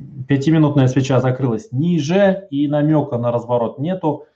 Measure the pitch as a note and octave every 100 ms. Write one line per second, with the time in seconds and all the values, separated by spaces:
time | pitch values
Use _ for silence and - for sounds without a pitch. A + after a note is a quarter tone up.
0 | - - - C#3 D#3+ D#3+ D3+ C#3 B2+ C3+
1 | A#2+ B2+ B2+ B2+ C3 G#2+ - B2 F3 E3+
2 | C#3 F#3 G3 F#3+ - C#3 D3 D3 D3+ D#3
3 | C3+ A#2+ A#2+ A#2 - A#2+ A2+ B2+ D#3+ F#3
4 | D#3+ C#3+ -